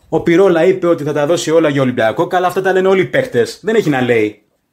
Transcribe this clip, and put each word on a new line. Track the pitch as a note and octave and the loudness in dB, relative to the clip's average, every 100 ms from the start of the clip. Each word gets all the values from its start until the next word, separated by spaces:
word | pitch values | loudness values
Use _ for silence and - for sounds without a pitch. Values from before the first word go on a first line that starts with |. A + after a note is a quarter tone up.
| - | -6
Ο | D#3+ | -4
Πιρόλα | E3+ E3+ G3 E3 F3+ | 0 2 2 2 2
είπε | F#3 F3 | 2 0
ότι | D#3 | -2
θα | D3 | -2
τα | D3 C#3+ | -2 0
δώσει | E3+ D#3 | -2 0
όλα | E3 D#3 | 0 2
για | C#3 | 0
Ολυμπιακό. | B2+ A#2+ A2 G#2+ E3+ | -2 0 0 0 -2
Καλά, | F3+ F3+ | -2 -2
αυτά | F#3+ | -2
τα | F#3 | -2
λένε | F#3 F#3+ | 0 2
όλοι | F#3+ | 0
οι | - | 0
παίκτες. | C#3+ B2+ B2 A2 - | -2 -2 -2 -2 -4
Δεν | F#3 A3+ | -4 -2
έχει | D#3 | 0
να | C3+ | 0
λέει. | A#2+ A#2 G#2+ - _ _ _ | 0 0 0 -6 _ _ _